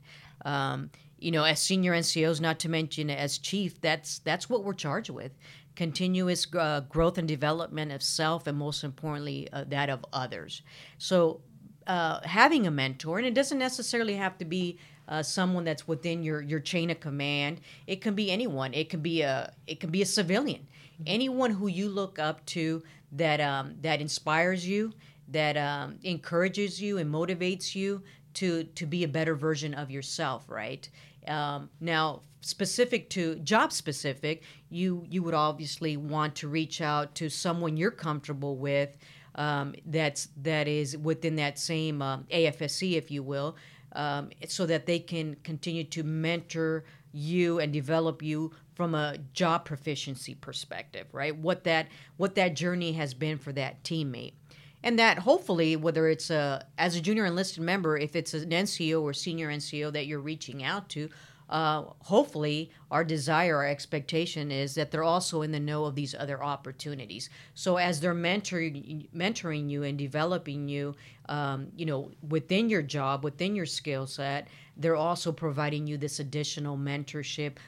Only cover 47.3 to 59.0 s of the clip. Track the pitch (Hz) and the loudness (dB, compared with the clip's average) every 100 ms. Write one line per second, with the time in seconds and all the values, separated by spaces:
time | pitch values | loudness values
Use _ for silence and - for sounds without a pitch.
47.3 | 180 170 170 151 147 135 165 160 - 151 | 4 4 4 2 0 2 2 2 0 -2
48.3 | 151 160 - - - 175 156 147 143 135 | -2 -2 -6 -12 -4 0 0 0 -4 -6
49.3 | - 170 170 - 139 156 139 139 131 - | 0 2 2 0 -6 -4 -4 -4 -8 -10
50.3 | 135 - 127 - 87 - 92 - 131 147 | -12 -10 -10 -8 -10 -10 -12 -10 -4 -4
51.3 | 156 160 180 175 160 156 - - - 190 | -2 0 0 4 2 2 -8 -12 -2 0
52.3 | 190 180 143 175 180 170 160 143 123 156 | 4 2 2 0 0 0 -2 -2 -2 -2
53.3 | 151 147 139 131 - - 165 143 117 123 | -2 -4 -4 -4 -6 -4 -2 -2 -4 -10
54.3 | - - - - - 233 233 226 180 208 | -16 -20 -20 -20 -4 2 6 8 8 6
55.3 | 359 - 170 160 160 165 160 160 160 - | 6 4 4 4 4 2 4 4 2 2
56.3 | 151 143 135 - - 175 170 165 220 190 | 2 2 0 -4 0 0 2 2 2 2
57.3 | 175 185 165 170 190 160 151 147 170 - | 2 -2 -2 0 2 2 2 0 -2 -2
58.3 | 156 160 170 202 - 160 160 | -4 0 0 0 0 2 2